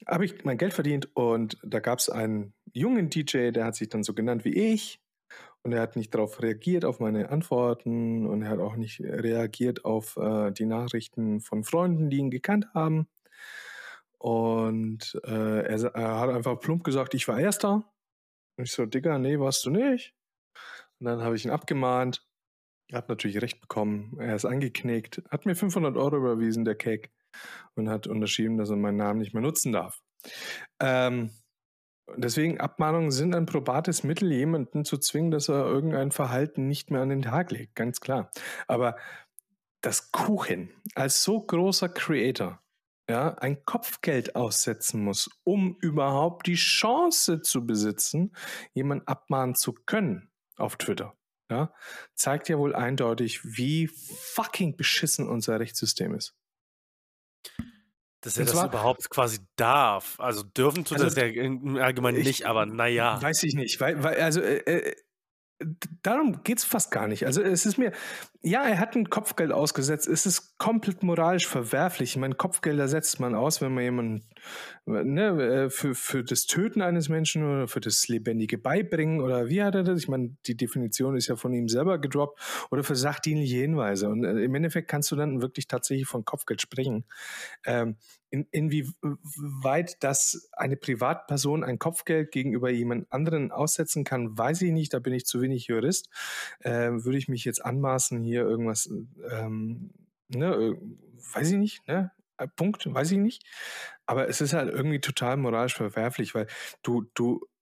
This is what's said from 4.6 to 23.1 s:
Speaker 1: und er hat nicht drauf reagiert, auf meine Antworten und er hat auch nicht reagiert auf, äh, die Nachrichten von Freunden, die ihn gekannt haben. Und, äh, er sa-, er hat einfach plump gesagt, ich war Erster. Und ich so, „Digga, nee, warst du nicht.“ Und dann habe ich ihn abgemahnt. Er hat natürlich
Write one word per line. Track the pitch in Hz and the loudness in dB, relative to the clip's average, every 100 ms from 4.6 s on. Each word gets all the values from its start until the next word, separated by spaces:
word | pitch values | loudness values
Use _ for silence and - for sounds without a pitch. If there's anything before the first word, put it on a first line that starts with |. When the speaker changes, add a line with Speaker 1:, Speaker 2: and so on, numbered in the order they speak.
| 220 214 - - _ _ _ - - _ | 4 2 -2 -14 _ _ _ -20 -20 _
Speaker 1:
und | 120 | -2
er | 117 | 0
hat | 113 123 | 0 -2
nicht | 110 | -2
drauf | 113 107 - | 0 0 0
reagiert, | 113 110 175 175 | -2 0 0 2
auf | 135 120 | 2 0
meine | 110 107 98 | 0 0 0
Antworten | 147 - 123 120 120 117 117 113 113 107 | -2 2 2 2 0 -2 -2 0 0 0
und | 104 | 0
er | 107 | 0
hat | 104 | -2
auch | 104 113 | -2 -4
nicht | 110 - | -6 -8
reagiert | - - 117 113 110 - 123 - - | -6 -2 0 0 -2 0 -2 0 -2
auf, | 110 107 - | -2 -2 -4
äh, | 107 107 104 | 0 2 0
die | 98 110 | 0 -2
Nachrichten | 113 120 117 - - 110 107 | -2 -2 -4 -4 -4 -2 -2
von | - 110 | -2 -6
Freunden, | 110 165 180 160 151 | 0 2 2 2 2
die | 139 | 2
ihn | 139 | 0
gekannt | 127 - 208 - | -2 0 2 2
haben. | 165 160 156 160 _ _ - - - - - - - _ _ | 0 2 2 0 _ _ -20 -18 -18 -16 -16 -18 -20 _ _
Und, | 120 113 113 113 113 110 110 110 - - | 0 2 2 2 2 0 -2 -6 -8 -10
äh, | - 110 107 107 | -4 -2 2 0
er | - 110 | 0 0
sa-, | 120 | -2
er | 117 110 110 | -2 -2 0
hat | 127 | 0
einfach | 123 123 120 | 0 0 -2
plump | - 170 | 0 0
gesagt, | 156 135 127 | 0 0 0
ich | 131 - | -2 0
war | 113 | 2
Erster. | 196 - 202 208 - _ _ _ _ _ _ - | 2 2 2 2 0 _ _ _ _ _ _ -10
Und | |
ich | 123 | -6
so, | - | -2
„Digga, | 113 131 165 143 | -2 0 0 2
nee, | 131 147 | 2 2
warst | 135 - | 2 0
du | 127 | 0
nicht.“ | 185 277 247 - _ _ _ _ - - - - _ | 2 4 2 -2 _ _ _ _ -20 -18 -18 -20 _
Und | 120 | -4
dann | 117 | -2
habe | 117 113 | 0 -2
ich | 120 | -2
ihn | |
abgemahnt. | 151 - 143 127 127 127 - _ _ _ _ _ _ _ | -4 -2 0 2 2 0 -2 _ _ _ _ _ _ _
Er | 123 | -8
hat | |
natürlich | - | -6